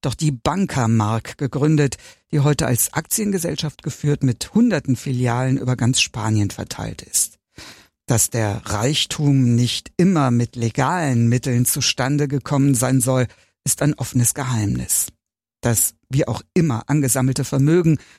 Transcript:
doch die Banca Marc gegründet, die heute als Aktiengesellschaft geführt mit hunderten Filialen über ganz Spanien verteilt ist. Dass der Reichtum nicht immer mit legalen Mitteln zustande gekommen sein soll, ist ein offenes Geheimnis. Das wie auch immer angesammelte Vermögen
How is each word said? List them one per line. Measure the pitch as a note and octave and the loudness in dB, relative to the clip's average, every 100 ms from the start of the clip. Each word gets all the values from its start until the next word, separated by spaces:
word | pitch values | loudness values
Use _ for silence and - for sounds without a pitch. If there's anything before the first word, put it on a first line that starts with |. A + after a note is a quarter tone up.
doch | C3+ | -6
die | - D3+ | -2 -2
Banca | B2 D3 F3 F#3 C#3 A2+ | -2 -2 -2 -2 0 2
Marc | A2+ G#2 A2+ - - | 2 2 -2 -6 -8
gegründet, | C3+ C#3+ D3+ D3+ C#3 - - _ _ | -6 0 2 2 2 -2 -14 _ _
die | D3+ | 0
heute | D3 D3 B2 | 2 2 0
als | A#2+ - | 0 -2
Aktiengesellschaft | D3+ - A3 G#3 F#3+ E3 D3+ D3+ - | -4 -4 -4 -2 -2 -4 -4 -6 -8
geführt | - - D3 C#3+ | -10 -4 -2 0
mit | C3 - - | 0 -2 -2
hunderten | G#3+ A#3+ D#3 - B2 | 2 4 2 0 -2
Filialen | C#3+ B2 B2 A#2+ C3 C3+ | -2 -2 0 0 0 0
über | B2+ B2 | -2 0
ganz | A#2 C3+ | 0 2
Spanien | - - A2 G#2+ G2+ | -2 -2 0 2 0
verteilt | - - - G#2+ - | -4 -10 -8 -10 -10
ist. | - - - - _ - - - _ _ - | -6 -4 -4 -8 _ -20 -20 -20 _ _ -2
Dass | A#2 - | 0 0
der | A#2+ G#2 G2 | -2 -2 -4
Reichtum | - G#2 B2 D3+ - - C#3+ C3+ B2 | -4 -2 0 -2 -4 -2 2 4 4
nicht | A#2+ A#2+ - - - | 2 2 -2 -6 0
immer | F#3 E3 C3 | 2 2 2
mit | A#2+ A#2+ A#2+ | 2 0 -2
legalen | A#2 - C3 F3+ C#3+ A#2+ A#2 | -4 0 0 0 0 2 2
Mitteln | B2 C3+ A#2+ B2 | 2 0 0 0
zustande | C3+ - - C3 C#3+ D3 | 0 -2 -2 -2 0 0
gekommen | C#3+ - C#3 C#3 | -2 -2 2 2
sein | A#2 B2+ C3 | 2 2 2
soll, | C3 C3 A#2+ - _ _ | 2 0 -2 -6 _ _
ist | - - | -6 0
ein | D3+ | 0
offenes | - B2 A#2+ A#2+ | -2 -2 0 0
Geheimnis. | D3 C3 A2+ G2+ B1+ - - - - _ _ _ _ | -2 -4 -2 -2 -4 -2 -4 -4 -10 _ _ _ _
Das | A#2 A2 - - _ | -2 0 -2 -4 _
wie | C3+ - | -2 -2
auch | A2 - | -4 -4
immer | F#3 D#3+ A#2 - | 0 0 0 0
angesammelte | D3 C3+ C3 B2+ C3 | 0 2 2 0 0
Vermögen | C3 C3+ C#3+ F3 E3 D3 - | -2 2 4 4 4 0 -2